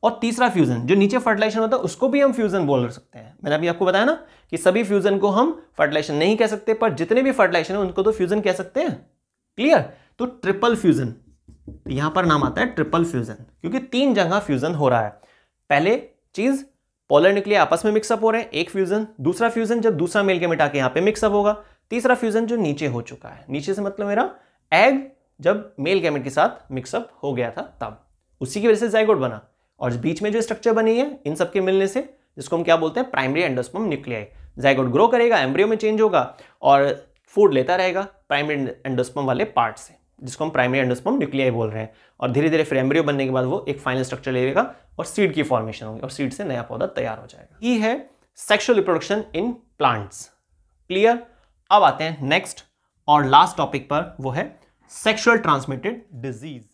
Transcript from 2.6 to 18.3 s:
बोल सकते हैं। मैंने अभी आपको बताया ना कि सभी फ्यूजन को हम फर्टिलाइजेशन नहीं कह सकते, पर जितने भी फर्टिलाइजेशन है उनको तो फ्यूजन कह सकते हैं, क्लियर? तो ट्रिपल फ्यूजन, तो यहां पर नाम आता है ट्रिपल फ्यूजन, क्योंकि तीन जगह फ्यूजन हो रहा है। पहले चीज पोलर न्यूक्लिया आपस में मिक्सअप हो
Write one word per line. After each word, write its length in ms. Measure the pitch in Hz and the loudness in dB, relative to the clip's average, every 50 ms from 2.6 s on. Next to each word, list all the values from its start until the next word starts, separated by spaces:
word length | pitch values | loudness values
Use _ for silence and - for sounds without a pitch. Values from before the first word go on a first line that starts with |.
| 175 | 0
बोल 220 | 143 139 131 123 117 | 2 2 2 0 -2
सकते 300 | 120 - _ _ _ 113 | -6 -12 _ _ _ -20
हैं। 180 | 113 123 - _ - | -20 -20 -20 _ -4
मैंने 100 | 151 147 | -2 -2
अभी 140 | 156 165 170 | 0 0 -2
आपको 160 | 170 175 202 | -2 0 0
बताया 200 | 185 185 190 220 | 2 2 2 2
ना 80 | 269 320 320 - - _ _ _ _ - | 2 0 -2 -6 -20 _ _ _ _ -8
कि 40 | |
सभी 260 | 165 - 185 185 220 240 | 0 2 2 2 2 0
फ्यूजन 340 | 196 208 202 175 208 196 196 | 2 0 2 2 2 0 2
को 100 | 190 202 | 0 2
हम 220 | 190 208 254 320 320 - - _ _ - | 2 2 2 0 0 -6 -12 _ _ -2
फर्टिलाइजेशन 360 | 151 147 147 151 151 - 151 | -2 0 0 -2 -4 -2 -2
नहीं 220 | 147 156 185 220 | 0 2 2 2
कह 100 | 214 233 | 2 0
सकते, 280 | 214 214 202 - - 220 | 0 0 -4 -2 -2 -2
पर 180 | 220 226 226 151 | 0 0 -2 0
जितने 300 | 131 165 165 220 247 269 | -2 -2 0 2 2 2
भी 100 | 269 254 | 0 2
फर्टिलाइजेशन 420 | - 208 180 170 175 165 - 185 | 2 2 2 2 0 -2 -2 -2
है 60 | 208 | -4
उनको 220 | 202 180 180 - 190 | -4 -4 -2 0 0
तो 100 | 214 220 | 0 0
फ्यूजन 280 | 214 185 170 202 214 | 0 0 0 0 0
कह 120 | 196 185 180 | 0 0 -2
सकते 280 | 185 185 - _ 262 | -2 -4 -6 _ -4
हैं, 140 | 320 330 165 - - _ _ _ _ _ _ _ _ _ _ - | -2 -2 -4 -6 -12 _ _ _ _ _ _ _ _ _ _ -2
क्लियर? 220 | 226 294 330 208 135 - - _ _ _ _ _ | 2 4 4 4 2 0 -10 _ _ _ _ _
तो 60 | 233 | -6
ट्रिपल 500 | 247 - - - 190 190 196 - 240 233 | -6 -6 -6 -2 -2 0 2 2 0 0
फ्यूजन, 300 | - - 180 143 117 135 | 2 4 4 4 4 2
तो 840 | 117 117 - _ _ _ _ _ - - _ _ - - - _ - | -6 -8 -12 _ _ _ _ _ -20 -20 _ _ -20 -20 -16 _ -8
यहां 200 | 139 131 147 160 | -6 -4 -4 -2
पर 140 | 156 185 180 | 0 0 2
नाम 200 | 170 156 147 135 | 4 2 2 2
आता 160 | 127 - - | 0 0 -2
है 60 | 226 247 | -4 -2
ट्रिपल 360 | - - 151 - - 170 170 | -2 -4 -4 0 0 0 0
फ्यूजन, 300 | 170 - 127 117 117 110 - - _ _ _ | 0 -2 -4 -6 -6 -10 -16 -18 _ _ _
क्योंकि 180 | - 170 202 262 | -10 -6 -6 -6
तीन 340 | 254 254 - 240 277 277 240 | -6 -4 -2 0 2 2 2
जगह 240 | 202 185 165 180 208 | 2 2 2 0 -2
फ्यूजन 340 | 202 - 143 127 127 160 175 | 0 -2 -2 -2 -2 -2 -2
हो 140 | 151 147 131 | 0 2 2
रहा 120 | 120 117 | 2 2
है। 200 | 110 104 - - _ _ _ _ _ _ _ _ _ _ | 0 -2 -8 -12 _ _ _ _ _ _ _ _ _ _
पहले 260 | 151 143 160 185 226 - - - _ _ _ _ _ | 0 2 2 2 0 0 -4 -10 _ _ _ _ _
चीज 300 | - 208 254 277 269 - _ _ _ _ _ _ _ _ _ | -2 -2 0 0 -2 -6 _ _ _ _ _ _ _ _ _
पोलर 220 | 143 143 160 190 202 | 4 6 6 6 4
न्यूक्लिया 300 | 202 196 202 208 196 160 | 4 0 2 2 2 4
आपस 220 | 139 160 170 - | 2 2 0 0
में 80 | 220 208 | 0 0
मिक्सअप 300 | 220 214 - 233 226 220 | 0 0 0 -2 0 2
हो 80 | 226 | 2